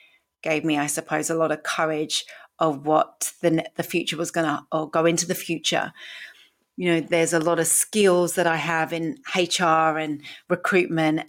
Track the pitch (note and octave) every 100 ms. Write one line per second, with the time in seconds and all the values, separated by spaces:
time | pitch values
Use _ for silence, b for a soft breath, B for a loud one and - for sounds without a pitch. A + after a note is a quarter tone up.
0 | B B B _ D#3+ D#3 D#3+ D3 D3 -
1 | D#3+ D#3 D3+ E3 D#3+ D3+ - - D#3+ D#3
2 | D3+ - - B B - D#3+ C#3 D3 D#3
3 | - _ - - E3+ D#3+ D#3+ - E3 F3
4 | - D#3 E3+ E3+ D#3 D3 - D#3+ D#3 E3
5 | E3 E3 E3+ F3+ - D#3+ - E3 - B
6 | B B B B B _ _ - F3+ E3
7 | D3 E3+ E3 E3+ D#3+ E3+ E3 - - G#3+
8 | G3 F3+ F3 F#3 E3+ E3 D#3 E3 D#3+ E3
9 | E3 - - F#3 F3 - F3 D#3+ D#3+ D#3
10 | D#3 C#3+ B B _ F3 - F#3+ F3+ E3
11 | D#3+ D#3